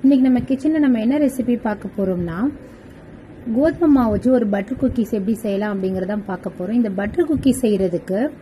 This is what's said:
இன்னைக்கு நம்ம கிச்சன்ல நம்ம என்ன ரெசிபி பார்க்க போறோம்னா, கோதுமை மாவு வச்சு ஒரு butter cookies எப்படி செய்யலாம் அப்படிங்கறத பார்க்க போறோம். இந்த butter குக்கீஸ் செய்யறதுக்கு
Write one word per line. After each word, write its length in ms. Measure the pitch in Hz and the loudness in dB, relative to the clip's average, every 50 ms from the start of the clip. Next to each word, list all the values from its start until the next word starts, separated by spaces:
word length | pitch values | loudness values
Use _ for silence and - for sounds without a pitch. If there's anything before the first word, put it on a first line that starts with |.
இன்னைக்கு 280 | - 269 285 262 262 262 | 6 6 6 6 6 4
நம்ம 100 | 254 247 | 4 2
கிச்சன்ல 400 | 247 - 269 262 - 302 320 311 | 2 -2 -4 0 0 0 2 2
நம்ம 200 | 294 269 247 220 | 4 4 2 2
என்ன 180 | 214 233 277 | 2 0 2
ரெசிபி 440 | 302 302 262 262 262 220 240 240 240 | 2 2 0 0 -2 -2 -2 -2 -2
பார்க்க 260 | - 220 208 208 - 190 - | -2 -4 -6 -4 -8 -10 -4
போறோம்னா, 400 | - 196 190 185 175 175 170 165 180 233 294 294 - - - - - - - - - - - - - - - - - - 240 226 | -4 -2 -2 -2 -2 -4 -6 -4 -4 -4 -4 -4 -6 -16 -20 -20 -20 -20 -20 -20 -20 -20 -20 -20 -20 -20 -20 -20 -14 -8 -4 0
கோதுமை 340 | 240 285 330 - - 339 311 | 2 2 2 2 2 4 4
மாவு 220 | 285 262 240 226 | 6 6 4 2
வச்சு 200 | 208 196 - 247 | 0 2 2 2
ஒரு 160 | 262 247 233 | 2 4 2
butter 300 | 208 202 196 196 - 262 - | 2 0 -2 -2 -4 -4 -2
cookies 300 | - 247 - - 220 - | -2 -2 0 0 -2 -2
எப்படி 240 | - 208 185 202 226 | -2 -2 -2 -2 -4
செய்யலாம் 380 | 196 - 214 196 196 208 214 208 | -2 -2 -4 -2 -2 -2 -2 -4
அப்படிங்கறத 460 | 196 190 190 190 190 185 185 208 214 196 | -2 -2 -2 -2 -2 -4 -4 -4 -6 -6
பார்க்க 260 | - 185 180 - 185 - - | -6 -8 -8 -8 -10 -8 -8
போறோம். 120 | 180 185 | -6 -2
இந்த 180 | 226 240 233 214 | 0 0 0 0
butter 380 | 190 190 202 214 - 330 349 294 | -2 -4 -4 -4 0 -2 0 0
குக்கீஸ் 300 | 311 254 - 269 247 - | 0 2 2 2 2 2
செய்யறதுக்கு 680 | - 220 208 190 196 180 170 170 - - 185 202 254 302 - - | 2 0 2 2 0 0 -2 -4 -4 -4 -2 -2 -2 -4 -6 -10